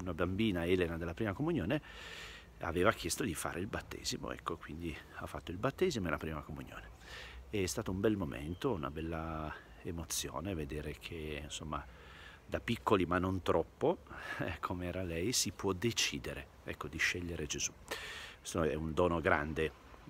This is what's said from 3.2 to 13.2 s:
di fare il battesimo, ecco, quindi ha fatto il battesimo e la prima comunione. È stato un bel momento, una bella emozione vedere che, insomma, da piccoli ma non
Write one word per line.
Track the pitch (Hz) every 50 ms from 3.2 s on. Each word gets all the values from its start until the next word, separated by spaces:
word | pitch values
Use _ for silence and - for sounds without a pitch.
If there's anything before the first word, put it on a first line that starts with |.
| 147
di | 113 78
fare | - - 76 69 80
il | 92 117
battesimo, | - - - - - - - - - - - 60 62
ecco, | - - - 87
quindi | 82 - - 73 80 85 85 78 - - - -
ha | - -
fatto | 90 - 80 - -
il | 87
battesimo | 95 110 135 - - 185 190 143 117 92 85
e |
la | 76 -
prima | - 80 80 76 -
comunione. | - - - 65 - - - - - - - - - - - - - - - - -
È | - 104 95
stato | 90 - - - -
un | 95 95
bel | 98 113 107
momento, | 98 92 71 58 57 71 76 90 - - 143 117
una | 85 71 65
bella | 73 80 80 80 82 82 80 82 80 78 78 76 76 - - - - - -
emozione | 87 87 85 80 - - - - 80 - 67 80 98 98
vedere | 82 76 69 78 73 73 76 73 -
che, | - - 87 82 78 76 76 73 73
insomma, | 73 - - - 78 73 73 71 - - - - - - - - - - - -
da | - - 85
piccoli | - - 120 - - - 113 98 90
ma | 78 87
non | 90